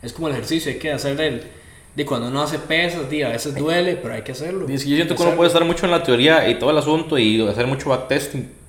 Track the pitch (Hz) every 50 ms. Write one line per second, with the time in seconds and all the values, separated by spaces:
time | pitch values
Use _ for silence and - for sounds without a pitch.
0 | - - - - 165 156 139 117 110 - 160 165 156 147 123 - - 156 147 131
1 | - 143 139 143 156 156 131 120 - - - - - - - - - - - 143
2 | 147 143 139 120 117 120 131 139 147 151 156 147 - - 160 165 175 175 170 175
3 | 147 135 147 151 151 120 117 120 - 151 135 135 143 156 165 175 175 175 175 -
4 | - 113 110 113 - - 131 127 147 165 185 196 175 135 135 139 139 139 143 151
5 | 170 - 175 170 175 170 165 165 170 170 170 170 170 170 165 165 - 185 175 165
6 | 170 - 127 117 127 151 160 160 127 110 120 - 117 131 156 156 139 147 156 160
7 | 160 156 156 139 113 107 107 110 110 104 101 117 120 127 135 131 - 147 131 123
8 | - - 139 147 143 - - 139 117 - - - -